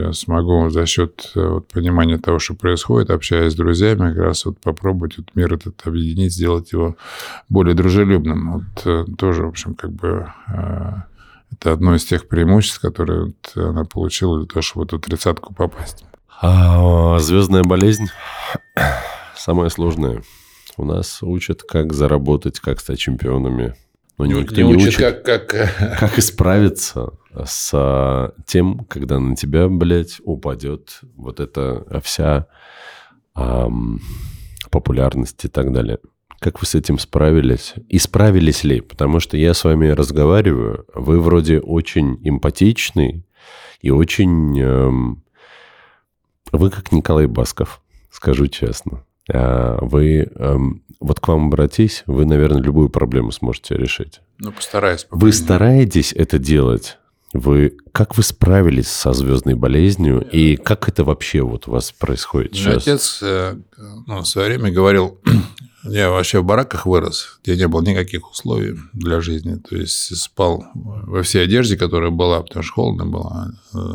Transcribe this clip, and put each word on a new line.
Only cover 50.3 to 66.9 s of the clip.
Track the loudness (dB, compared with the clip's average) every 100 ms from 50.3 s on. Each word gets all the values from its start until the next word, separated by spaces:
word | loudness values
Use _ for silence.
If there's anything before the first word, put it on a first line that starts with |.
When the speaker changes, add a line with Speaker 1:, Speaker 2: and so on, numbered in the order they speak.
| -4
Speaker 2:
эм, | -2 0 0 -4 _ -10
вот | -4 -2
к | 0
вам | 2 2
обратись, | 2 0 2 0 0 -4
вы, | 0
наверное, | 4 4 4 2
любую | 2 4 2
проблему | 2 0 0 -2
сможете | -4 -6 -6 -6 -4
решить. | -4 -6 -10 -14 _ _
Speaker 1:
Ну, | -16
постараюсь, | -12 -6 -2 0 -2
по | -4 4
Speaker 2:
Вы |
Speaker 1:
крайней | 6 6
мере. |
Speaker 2:
стараетесь | 2 4 6 6 4 2 0
это | 0 0 0
делать? | 2 2 4 0 -4 -20 _ _ _
Вы, | -4 2 4 4 0 -10
как | -2 0 2
вы |
справились | 0 2 4 4 4 2 -2
со | -2 0
звёздной | 0 2 0 0
болезнью? | 0 2 4 4 4 2 2
Speaker 1:
Нет. | 2
Speaker 2:
И | 4 4 4
как | 0 -2 -2
это | 0
вообще | 0 0 -2 -2
вот | -2 -4 -4
у |
вас | -4 -4
происходит | -6 -6 -4 -4 -4 -4
Speaker 1:
Ну, | -4
Speaker 2:
сейчас? | 0 0
Speaker 1:
отец, | 2 0 -2 -6
э, | -4 -4 -4 -8 -16 _ -20 -20 -12
ну, | -8
в | -6
своё | -2 -2
время | 0 0
говорил, | 2 4 4 2 -2 2 2 2
<clears throat> | -10 -20 _
я | -6 0 0
вообще | 0 0 0
в |
бараках | 2 0 0 -4
вырос, | 0